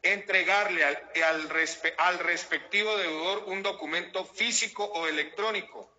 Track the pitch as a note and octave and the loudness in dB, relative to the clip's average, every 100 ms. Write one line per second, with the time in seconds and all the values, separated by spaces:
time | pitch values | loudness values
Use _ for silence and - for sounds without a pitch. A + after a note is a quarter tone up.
0 | F3+ G3+ G3 F#3+ F3 G3 G3+ E3+ D3 D3 | 2 0 2 2 4 4 4 2 2 2
1 | - E3 D#3+ D#3+ D#3 D#3+ D#3 - E3 E3 | -4 2 4 2 0 0 0 0 -4 2
2 | F3 F3+ F3+ E3+ - D#3+ - G3+ G#3+ G#3 | 2 2 0 -2 -2 -6 0 0 2 0
3 | F3+ D#3 E3+ G3+ F#3+ F#3+ G3 F#3+ D3+ E3 | 0 -2 -2 -2 -4 -2 -2 -4 -4 -4
4 | E3 F#3+ F#3 - A3+ - A3+ - G3+ G3 | -2 -6 -6 -2 0 0 -2 -2 -4 -2
5 | E3 D3+ D3 - G#3+ G#3 - A2+ G2 | -2 -2 -4 -2 -2 -2 -6 -14 -18